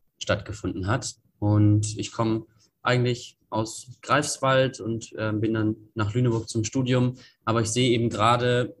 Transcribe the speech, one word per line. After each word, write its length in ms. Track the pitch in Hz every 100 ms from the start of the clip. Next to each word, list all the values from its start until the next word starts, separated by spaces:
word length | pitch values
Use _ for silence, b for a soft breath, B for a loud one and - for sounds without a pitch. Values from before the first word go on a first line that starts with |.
| _ -
stattgefunden 680 | - 98 - 98 95 101 95
hat. 280 | 131 - - _ -
Und 580 | 104 104 104 107 104 107
ich 160 | -
komm 360 | - 113 110 - b b _
eigentlich 560 | 120 123 123 123 - _ -
aus 500 | 110 110 - - -
Greifswald 760 | - 135 147 - 135 131 131 -
und, 320 | 120 113 -
äh, 180 | - 110
bin 220 | 107 110
dann 200 | 110 107 110 -
nach 180 | 110 104
Lüneburg 380 | 123 123 113 -
zum 140 | 113
Studium. 500 | 110 135 123 127 123 127 B B -
Aber 160 | 113
ich 100 | 107
sehe 200 | 123 127
eben 180 | 117 117
gerade 680 | 101 113 120 123 123 123 -